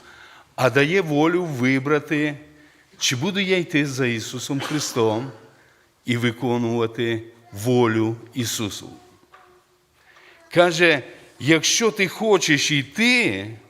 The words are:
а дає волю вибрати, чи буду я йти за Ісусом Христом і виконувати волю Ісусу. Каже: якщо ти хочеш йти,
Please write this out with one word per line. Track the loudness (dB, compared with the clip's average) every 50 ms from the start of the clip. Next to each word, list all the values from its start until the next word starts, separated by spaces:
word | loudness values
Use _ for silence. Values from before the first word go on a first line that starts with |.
| -20 -20 -20 -20 -20 -20 -20 -20 -20 _ _
а | 0 0 2
дає | 4 2 2 2 2 0
волю | 0 0 0 2 2 2 2 0 -2
вибрати, | -4 -4 -2 0 0 0 0 0 0 -2 -2 -2 -2 -4 -2 -2 -4 -6 -8 -14 -20 -20 -20 -20 _ _ _ _ _ _ -6
чи | -4 -2 -2
буду | -2 -2 -2 -2 -2
я | 0 0 0 0
йти | 0 0 0 0 0
за | 0 -2 -2 -2
Ісусом | -2 -2 -4 -6 -8 -10 -10 -8 -6 -6 -6
Христом | -4 -4 -4 -4 -4 -4 -2 0 2 2 0 0 -4 -8 -12 -16 -20 -20 _ _ _ _ _ _ _ _ _ _ _
і | -4 -2
виконувати | 0 0 -2 -2 -2 -2 -2 -2 0 -2 -2 -2 -2 -2 -2 -4 -4 -4 -4 -4 -6 -8 -12 -20 -20 _ -20 -14
волю | -6 -2 2 4 4 4 4 4 2 0 0 -2 -6 -12 -12 -8
Ісусу. | -8 -6 -6 -6 -6 -6 -6 -8 -10 -14 -16 -20 -20 -20 -20 _ _ _ _ -20 -20 -20 _ _ _ _ _ _ _ _ _ _ _ _ _ -20 -20 -20 -20 -20 _ _ 0
Каже: | 4 4 4 4 4 4 4 4 4 2 0 -6 -16 -20 -20 -20 -14 -2
якщо | 2 4 4 4 4 2 0 2 0 0
ти | 0 0 -2 -2
хочеш | -2 -2 2 4 4 4 4 2 2 2 2 0
йти, | 0 -2 -2 -2 -2 0 2 2 4 2 2 0 -2 -4 -6 -10 -12 -16 -20 _